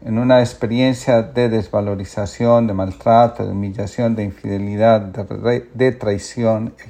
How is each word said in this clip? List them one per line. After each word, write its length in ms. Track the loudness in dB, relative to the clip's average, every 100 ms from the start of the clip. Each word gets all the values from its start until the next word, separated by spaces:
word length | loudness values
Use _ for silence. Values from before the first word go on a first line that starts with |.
en 140 | -6 -2
una 220 | 4 4
experiencia 840 | 4 -2 -4 0 0 0 2 2
de 260 | 2 -2 0
desvalorización, 1160 | 0 -2 -2 -2 -6 -8 -8 -8 -2 2 4 2
de 80 |
maltrato, 720 | -2 -6 -4 4 6 4 0 -6
de 60 |
humillación, 600 | -6 -6 -8 -8 -4 -2
de 100 | -2
infidelidad, 760 | -4 -8 -6 -6 -4 0 4 4
de 220 | 0 -10
re-, 460 | -10 -6 -2 -2 -4
de 200 | 0 0
traición, 840 | 0 -4 -4 -6 -2 0 0 -4 -12 -20